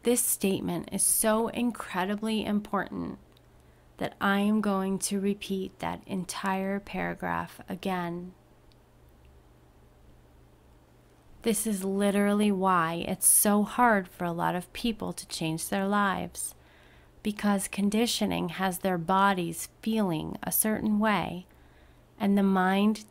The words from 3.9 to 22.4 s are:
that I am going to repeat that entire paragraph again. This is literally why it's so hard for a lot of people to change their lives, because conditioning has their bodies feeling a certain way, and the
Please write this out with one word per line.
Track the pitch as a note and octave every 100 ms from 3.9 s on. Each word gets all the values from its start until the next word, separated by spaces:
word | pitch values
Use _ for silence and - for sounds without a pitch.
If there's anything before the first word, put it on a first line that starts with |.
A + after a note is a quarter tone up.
| -
that | - -
I | G3+ G3+
am | G3+ G#3+
going | G#3 G3 F#3+ F#3+
to | - G3+
repeat | G3 G3+ - F#3+ F#3 -
that | E3 F3 -
entire | F#3+ F3 - G3 F#3+ G3 G3+
paragraph | G3+ F#3 F3 F3 F3 E3+ E3+ - -
again. | F#3 G3 F#3 F3 F3 F3+ - - - - - _ - - - - - - - - - - - - - - - - - - - _ - - - - -
This | A#3 G#3 A3+
is | G3
literally | F#3+ G3 G3+ G3+ G3+ G#3 G#3
why | F#3+ F#3+ F3+ D#3+ E3+ -
it's | F#3+ -
so | - G#3+ G#3
hard | G#3 - B3 G#3 F3+
for | -
a | F3
lot | E3+ E3 F3
of | F3
people | - A#3+ G#3+ F3+
to | F3 -
change | - D#3+ D#3+ -
their | G3+ G3
lives, | G3+ G3+ F3+ F3 - - - - - - - - -
because | G#3+ G#3 G3+ G3+ -
conditioning | - G3+ G#3+ A#3 - G3+ E3+ F3+
has | E3 F#3+ F3+
their | G3 F3+
bodies | D#3+ F#3+ G3 F#3+ E3+ E3 - -
feeling | - A3 G3+ D#3 D#3+ -
a | -
certain | - A3 G#3+ G#3+ G#3
way, | G#3+ G3 E3 E3+ F3+ - - - - - - -
and | G3+
the | G3+